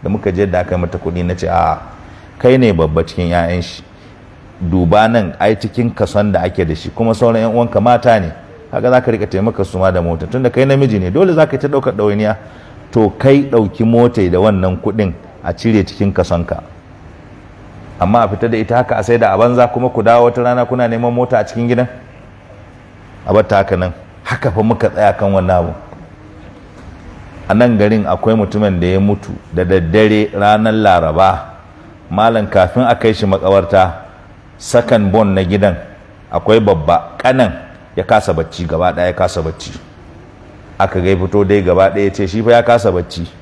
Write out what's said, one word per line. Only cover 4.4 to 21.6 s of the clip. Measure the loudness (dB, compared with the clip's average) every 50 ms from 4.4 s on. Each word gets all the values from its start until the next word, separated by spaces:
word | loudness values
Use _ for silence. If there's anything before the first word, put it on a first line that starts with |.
| -20 -20 -14 -8
Duba | -6 -2 0 0 2 2 4 4 2 2
nan, | 2 0 -2 -2 -4 -2
ai | 0 0 0
cikin | 0 -4 -8 -4 -2 -4 -4 -2
kason | -2 -4 -2 0 0 0 0
da | 0 0
ake | -2 -2 -2 -2 -2
da | -2 -4
shi, | -6 -8 -12
kuma | -6 -2 -2 -2 0
sauran | 2 2 2 2 2
'yan | 0 0 0
uwanka | 0 -2 0 0 0
mata | 2 4 2 4 4 2 2 2
ne. | 2 -4 -8 -12 -20 -20 -20 -20 -18 -8
Kaga | -8 -4 0 2
za | 2 2
ka | 2 0
riƙa | -2 -2 -4 -4
taimaka | -4 -2 -2 -2 -2 -4 -6
su | -6 -4 -2
ma | 0 0
da | 0 0
mota. | -2 -2 -4 -4 -6 -6
Tunda | -6 -2 -2 -2
kai | 0 0 0
namiji | 2 2 2 2 2 0 0
ne, | -2 -2
dole | 0 0 2 2 4
za | 2 2
ka | 0 0 -4
ta | -4 -2
ɗaukar | -2 -2 -2 -2 -2
ɗawainiya. | 0 0 0 0 0 0 -2 -2 -4 -8 -20 -20 -20 -20 -20 -20 -20 -20 -4
To, | 0 2 2 2 0 0
kai | 2 4 4 4 2 2
ɗauki | 2 0 0 0 -2 -2 0
mota | 2 4 4 4 4 2 0 0 2
da | 2 2
wannan | 2 2 2 2 0 -2 -2 -2
kuɗin | -6 -6 -2 -2 -2 -4 -4 -8 -16 -20 -20 -12 -8
a | -8 -8
cire | -4 -2 0 2 2 0
cikin | -2 -4 -4 -4 -2 0
kasonka." | -2 -2 0 -2 -4 -2 -4 -8 -10 -10 -18 -20 -20 -20 -20 -20 -20 -20 -20 -20 -20 -20 -20 -20 -20 -20 -20 -20 -20 -20 -20 -20 -20 -20 -20 -4 -2
Amma | -2 2 2 2 2
a | 2
fita | 0 -2 -2 -2
da | -2 -2
ita | -2 0 0 0
haka | 0 0 -2 -4
a | 0
saida | 0 2 2 4 2
a | 4 4
banza, | 4 4 4 4 2 2
kuma | 2 -2 -2 -2
ku | -2 0
dawo | 2 4 4 6 4
wata | 4 2 0
rana | -2 0 0 0 0
kuna | -2 -2 -2 -2 -2
neman | -2 -2 -2 -2 0
mota | -2 -2 0 0 -2
a | -2
cikin | -2 -4 -6